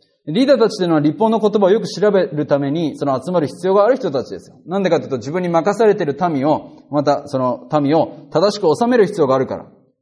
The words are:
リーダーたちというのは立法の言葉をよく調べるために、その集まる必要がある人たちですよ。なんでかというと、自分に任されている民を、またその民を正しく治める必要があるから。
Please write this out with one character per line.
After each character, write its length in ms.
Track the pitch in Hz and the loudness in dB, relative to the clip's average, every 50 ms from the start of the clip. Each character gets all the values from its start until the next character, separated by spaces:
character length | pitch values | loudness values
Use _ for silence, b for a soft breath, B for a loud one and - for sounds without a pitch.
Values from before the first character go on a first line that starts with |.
| _ _ _ _ - | _ _ _ _ -10
リ 200 | - 156 202 277 | -6 -2 0 4
ー 20 | 269 | 4
ダ 80 | 285 | 4
ー 20 | 226 | 4
た 120 | 226 208 | 4 0
ち 80 | - - | 0 0
と 60 | 190 | -2
い 20 | |
う 20 | 170 | 0
の 80 | 165 | 2
は 40 | 151 | 2
立 160 | 147 151 147 - | 2 0 0 2
法 120 | 220 220 | 0 0
の 100 | 220 220 | 0 2
言 120 | 208 208 | 0 0
葉 140 | 196 220 196 | 0 2 2
を 40 | 180 | 4
よ 120 | 196 226 | 2 2
く 60 | 180 160 | 0 -4
調 220 | - 170 180 214 | -6 -2 0 2
べ 160 | 196 190 175 143 | 2 2 0 0
る 200 | 151 147 147 - | -2 -4 -2 0
た 100 | 151 139 | 0 0
め 140 | 143 139 | 0 -2
に、 260 | 143 165 170 143 - - | -2 -2 -2 -4 -4 -4
そ 80 | 151 | -4
の 160 | 143 135 127 | -4 -4 -4
集 100 | 123 165 | -4 -2
ま 100 | 180 175 | -2 -2
る 60 | 151 131 | -2 -2
必 200 | - - - 185 | -6 -4 -2 0
要 60 | 190 | 2
が 120 | 208 202 | 2 4
あ 40 | 226 | 2
る 80 | 262 - | 2 0
人 120 | - 180 | -2 -4
た 140 | 135 131 107 | -4 -4 -6
ち 60 | - | -6
で 100 | 104 85 | -10 -16
す 100 | - - | -16 -18
よ。 80 | - - - | -20 -20 -12
な 140 | - 175 202 | -8 -4 -2
ん 40 | 190 | 0
で 60 | 180 | 0
か 100 | - 143 | 0 0
と 60 | - | -2
い 20 | - | -2
う 20 | |
と、 80 | 135 123 | -6 -6
自 140 | 104 135 | -6 -6
分 100 | 156 185 | -6 -4
に 80 | 180 175 | -4 -2
任 280 | 170 165 156 202 202 202 | -2 0 0 0 0 2
さ 80 | 233 | 4
れ 100 | 214 196 | 2 2
て 80 | 208 180 | 2 0
い 20 | |
る 120 | 147 135 - 139 139 | -4 -2 -2 -2 -2
民 180 | 147 135 127 156 | 0 0 0 0
を、 360 | 147 113 - - - - - - | 0 0 -2 -8 -20 -20 -14 -6
ま 140 | 139 151 139 | -2 -2 2
た 240 | 147 143 - - - | 2 0 0 -2 -4
そ 100 | - 131 | -4 -2
の 300 | 131 127 120 117 - - 156 151 | -2 -2 -2 -4 -8 -4 -2 0
民 140 | 143 135 151 165 | 0 2 2 2
を 300 | 135 - - - - - | 0 0 -4 -14 -12 -4
正 200 | - 151 180 208 | -2 0 2 2
し 80 | 208 208 | 0 2
く 80 | 196 165 147 | 0 0 2
治 140 | 143 233 233 | 2 2 2
め 100 | 254 240 | 4 4
る 100 | 202 160 | 2 2
必 120 | - 165 | 2 0
要 80 | 151 131 | 2 2
が 80 | 131 | 2
あ 40 | 135 | 0
る 80 | 131 101 | 0 -2
か 100 | 104 85 | -4 -10
ら。 120 | - - _ _ _ _ _ _ | -12 -16 _ _ _ _ _ _